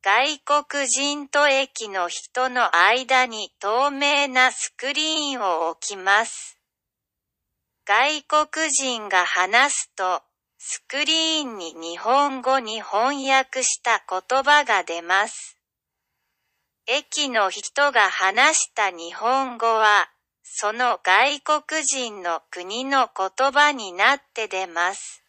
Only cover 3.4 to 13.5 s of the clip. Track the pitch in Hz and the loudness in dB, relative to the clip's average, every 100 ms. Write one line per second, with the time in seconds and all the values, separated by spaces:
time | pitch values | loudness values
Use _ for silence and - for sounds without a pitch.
3.4 | 196 _ 202 233 285 277 285 285 285 254 | -12 _ -2 0 0 0 0 0 0 2
4.4 | 254 - - - 262 285 311 311 285 262 | 2 0 -10 -8 -6 -4 -2 -2 -4 -4
5.4 | 196 165 165 165 - 196 190 202 226 - | -2 0 -2 -4 -10 -4 2 2 2 -8
6.4 | - _ _ _ _ _ _ _ _ _ | -18 _ _ _ _ _ _ _ _ _
7.4 | _ _ _ _ - 208 277 302 _ 302 | _ _ _ _ 0 2 2 -2 _ 0
8.4 | 302 311 320 - 262 240 208 185 175 185 | 0 -2 -2 -2 -2 -6 0 0 2 0
9.4 | 185 226 285 - - - 185 175 _ _ | 2 4 2 0 -8 -4 -2 -2 _ _
10.4 | _ _ - - _ 277 302 320 320 311 | _ _ -12 -12 _ -4 0 0 0 -2
11.4 | 269 208 165 160 165 170 220 269 285 269 | -4 -10 -12 -10 -10 -6 2 2 2 -2
12.4 | 247 262 226 220 208 202 247 285 269 269 | 0 0 -2 -10 -4 0 0 -2 0 0
13.4 | 262 | 0